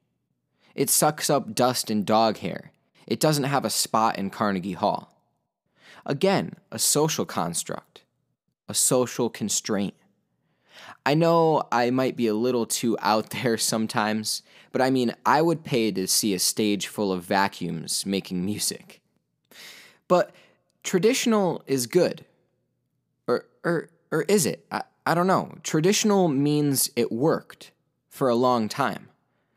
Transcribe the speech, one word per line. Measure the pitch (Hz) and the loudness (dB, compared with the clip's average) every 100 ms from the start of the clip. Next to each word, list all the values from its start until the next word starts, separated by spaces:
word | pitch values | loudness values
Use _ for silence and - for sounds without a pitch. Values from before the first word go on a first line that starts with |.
| _ _ _ _ _ _ _ | _ _ _ _ _ _ _
It | - 139 | -4 0
sucks | - 156 151 - | 2 2 0 0
up | 143 110 104 | 0 -2 0
dust | 123 123 - | 0 0 -2
and | 107 92 | -2 2
dog | 107 113 101 | 4 4 0
hair. | 92 - - _ _ _ - | -6 -8 -14 _ _ _ -6
It | 120 | 0
doesn't | 156 147 135 | 2 2 0
have | 139 | 0
a | 110 | 0
spot | - - 110 110 - | -4 -2 2 2 0
in | 98 | -6
Carnegie | - 107 95 92 | -2 -2 0 -4
Hall. | 87 101 85 - _ _ _ _ _ _ _ - - - | -2 -2 -2 -8 _ _ _ _ _ _ _ -20 -16 -8
Again, | 143 190 180 82 - - | 0 2 2 -2 -8 -14
a | 113 | -4
social | - 147 156 - | 0 2 0 0
construct, | 92 107 85 85 - - _ - _ _ _ _ _ _ - | -4 -4 -4 -4 -8 -10 _ -20 _ _ _ _ _ _ -8
a | |
social | 107 - 131 123 - 117 | -2 2 2 0 -2 -4
constraint. | - 101 - - 101 98 - _ _ _ _ _ _ _ - - - - | -4 -4 -4 -2 -2 -2 -6 _ _ _ _ _ _ _ -20 -20 -6 0
I | |
know | 151 165 165 160 160 - | 2 4 4 4 2 0
I | 120 120 | 0 0
might | 127 131 - | 0 -2 0
be | 117 | 0
a | |
little | 107 123 123 113 | 0 0 0 -2
too | - 120 104 | -2 -2 -2
out | 101 110 110 | 2 0 0
<laughs> | 104 | -4
there | 120 110 | -2 0
sometimes, | - 113 110 120 107 107 107 - _ - - | -2 -2 -2 -2 -2 -2 -4 -8 _ -20 -8
but | 127 | 0
I | 131 | 2
mean, | 135 120 - - | 2 0 -2 2
I | 139 | 4
would | 170 160 | 4 0
pay | - 131 110 | 0 0 0
to | 95 95 | 0 -2
see | - 110 | 0 0
a | 90 | 0
stage | - - 107 101 - | -2 0 0 0 -4
full | - 101 | -4 -2
of | 92 | -2
vacuums | 87 98 98 - 87 82 - - 98 | 0 2 0 -2 -8 -8 -6 -6 -2
making | 98 - 90 | -4 -4 -6
music. | 92 104 - - - - _ _ _ _ _ - - - - _ - | -4 -4 -6 -8 -16 -20 _ _ _ _ _ -20 -20 -20 -20 _ 0
But | 180 - - _ _ _ _ | 2 2 -6 _ _ _ _
traditional | - 185 208 262 240 214 185 - - | -4 2 2 2 2 2 0 -2 -4
is | 135 120 | -4 0
good. | 180 139 - - _ _ _ _ _ _ _ _ _ - | 2 2 -2 -16 _ _ _ _ _ _ _ _ _ -2
Or, | 123 - _ | -2 -2 _
or, | - 170 - _ - | -4 -2 -4 _ -4
or | 156 | -2
is | - 202 120 | 2 2 2
it? | - - | -4 -8
I, | 107 - _ - | -10 -10 _ -2
I | |
don't | 160 185 | 0 2
know. | 160 78 - | 0 -2 -10
Traditional | - 160 170 214 220 202 180 | -4 0 2 2 2 4 2
means | 135 147 147 147 131 - - | 2 2 2 2 0 -2 -2
it | 117 | -2
worked | 113 151 117 - - - _ _ _ _ | 0 0 0 -4 -20 -20 _ _ _ _
for | - 135 | -2 2
a | 117 | 2
long | 127 120 107 | 2 2 0
time. | - 123 98 - _ _ _ _ | -2 -4 -4 -14 _ _ _ _